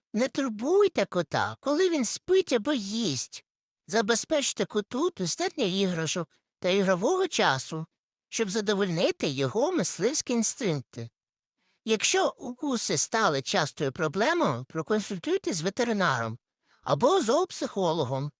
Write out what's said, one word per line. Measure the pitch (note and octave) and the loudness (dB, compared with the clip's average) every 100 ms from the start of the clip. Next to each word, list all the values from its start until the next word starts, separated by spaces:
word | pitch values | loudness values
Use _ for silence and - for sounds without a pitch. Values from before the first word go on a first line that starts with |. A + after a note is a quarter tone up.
| _ | _
Не | G#3 C4+ | -2 -2
турбуйте | - C4+ G#3+ C4 G4 G4+ - G3 | 0 -2 -2 2 4 4 2 -2
кота, | F3 E3 B2+ G2+ A2+ | -2 0 0 -2 -2
коли | C4+ D4 F#4 | -2 2 2
він | D#4 A3 | 2 -2
спить | - - F#4+ F4+ | -4 2 2 4
або | A#3+ C#4+ | 0 0
їсть. | C#4 G3 A3 G3+ B2+ - - - _ _ _ - | -2 -2 -2 -2 -2 -6 -14 -20 _ _ _ -4
Забезпечте | G3 G3+ A3+ - D#4 B3 - F#3+ | -2 0 0 0 -2 0 -2 -4
коту | G#3 - B3 F4 - | -4 -4 -2 -2 -2
достатньо | E3+ - F4+ - G3 | -6 -4 -4 -2 -2
іграшок | F#3+ F#3+ E3 D#3 F3+ D#3+ _ _ - | 0 0 0 -4 -4 -6 _ _ -4
та | F#3 | 0
ігрового | G3 F#3+ F3+ A#3+ F#4 F#4 | 2 2 2 2 2 0
часу, | - F3 C3 - D#3+ D#3+ _ _ _ _ | 2 2 2 -2 -10 -10 _ _ _ _
щоб | - G#3 | -4 -2
задовольнити | G#3+ G#3 G3 G3 E3 C#4 - E3+ | -2 0 0 0 2 0 0 -2
його | C3+ C3+ G#3 D4+ | 0 0 0 0
мисливські | E4+ F3+ - A3 D#4 - | 0 -2 0 -2 -2 -2
інстинкти. | A#3+ G#3+ - G#3+ C#3+ - - A#2 _ _ _ _ _ _ _ A3 | -2 -2 -2 -2 -2 -6 -12 -14 _ _ _ _ _ _ _ -2
Якщо | A3 - F#4+ E4 - | 0 2 2 2 -2
укуси | C4 B3 D4 A#3+ - D#3 | -10 -6 -2 -2 0 -2
стали | - A3+ G3+ C#3 | 0 2 2 2
частою | - F#3+ D3 - C3+ | 0 0 0 -2 -4
проблемою, | D#3+ D#3 F#3 C4 F4 A3 A#2+ C3 | 0 -2 0 2 2 2 0 -6
проконсультуйтесь | D#3+ - G#3+ - F#3+ D4 G4 - F3+ | -6 -2 -2 -2 -6 -2 -2 -2 -4
з | |
ветеринаром | F3 G#3 A#3+ G#3 F3 B2 A2+ A2+ _ _ _ _ | -2 0 0 2 2 0 -2 -6 _ _ _ _
або | - C#3+ C4+ F#4+ | -2 4 4 4
зоопсихологом | A3 D4 F#4 - C#4+ G3+ F3 D#3+ B2 C3+ D3 | 4 2 2 -2 -6 0 0 0 0 -2 -4